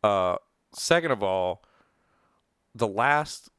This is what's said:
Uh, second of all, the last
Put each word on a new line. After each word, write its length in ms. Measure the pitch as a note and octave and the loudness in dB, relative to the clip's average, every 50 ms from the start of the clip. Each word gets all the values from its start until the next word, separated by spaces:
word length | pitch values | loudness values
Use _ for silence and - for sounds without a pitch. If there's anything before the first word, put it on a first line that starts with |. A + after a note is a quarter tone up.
Uh, 340 | - G#2 G2+ F#2+ F#2 F2+ F2+ - - _ _ _ _ _ | 0 2 2 2 2 0 -2 -4 -6 _ _ _ _ _
second 380 | - - - - E3+ F3 E3 D#3 | -12 -8 0 0 2 2 2 0
of 120 | C3 G2+ | -2 -2
all, 400 | G#2 F#2+ F#2+ F#2+ F#2 F2+ F2 - _ _ _ _ _ _ _ _ _ _ _ _ _ _ _ _ _ _ _ _ _ _ - | -2 -2 -2 0 -2 -2 -4 -6 _ _ _ _ _ _ _ _ _ _ _ _ _ _ _ _ _ _ _ _ _ _ -6
the 140 | G#2+ A#2 G#2 | -4 -4 -2
last 600 | F#2+ G#2 A#2+ C#3+ D3 D3+ D3+ - - - - - _ | 0 2 2 2 2 2 0 -4 -10 -16 -18 -20 _